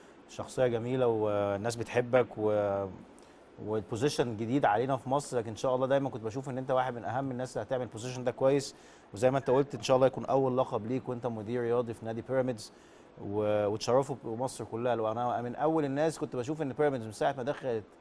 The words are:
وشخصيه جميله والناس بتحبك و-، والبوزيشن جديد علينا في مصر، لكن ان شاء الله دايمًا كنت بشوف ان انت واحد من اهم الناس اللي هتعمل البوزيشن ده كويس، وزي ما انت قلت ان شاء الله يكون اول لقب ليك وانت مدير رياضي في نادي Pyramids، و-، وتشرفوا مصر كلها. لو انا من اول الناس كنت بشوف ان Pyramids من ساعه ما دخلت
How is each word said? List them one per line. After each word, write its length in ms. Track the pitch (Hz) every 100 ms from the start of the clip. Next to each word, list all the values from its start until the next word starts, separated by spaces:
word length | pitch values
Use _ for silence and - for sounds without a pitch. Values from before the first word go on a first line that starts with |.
| - - -
وشخصيه 380 | - 98 - 127
جميله 400 | 117 120 131 120
والناس 680 | 113 107 104 101 101 113 117
بتحبك 500 | 110 123 123 127 117 -
و-، 460 | 107 104 101 98 98 90 - - - - - - 104
والبوزيشن 680 | 107 95 113 143 151 123 104
جديد 280 | 113 139
علينا 320 | 123 107 131 135
في 140 | 127
مصر، 280 | 139 139 123
لكن 100 | 110
ان 60 | 104
شاء 180 | 135
الله 120 | 127 131
دايمًا 240 | 139 135
كنت 140 | 117
بشوف 240 | 110 131 135
ان 80 | 127
انت 120 | 131
واحد 240 | 127 127
من 100 | 120
اهم 260 | 95 123 139
الناس 260 | 123 127 127
اللي 100 | 104
هتعمل 140 | 131
البوزيشن 420 | 120 110 123 127
ده 60 | 123
كويس، 440 | - 135 143 135 - - - -
وزي 160 | 101 127
ما 80 | 135
انت 120 | 127
قلت 240 | 127 135
ان 80 | 117
شاء 140 | 113 131
الله 100 | 131
يكون 180 | 120
اول 340 | 117 135 135 127
لقب 280 | 127 117 107
ليك 220 | 127 127
وانت 180 | 123 123
مدير 340 | 113 104 123
رياضي 320 | 117 120 117
في 100 | 107
نادي 180 | 113 113 110
Pyramids، 440 | 131 127 110 - - - - - - 101
و-، 380 | 104 104 104 104
وتشرفوا 500 | 107 - 127 135 120
مصر 400 | 117 113 127 -
كلها. 300 | 110 113 123 117
لو 140 | 110
انا 300 | 113 123 110
من 120 | 120
اول 300 | 117 151 160
الناس 340 | 143 139 160 -
كنت 180 | 135 123
بشوف 260 | 120 156
ان 100 | 139
Pyramids 320 | 120 147 131
من 80 | 110
ساعه 220 | 101 151 135
ما 60 |
دخلت 420 | 120 - 131 113 101 -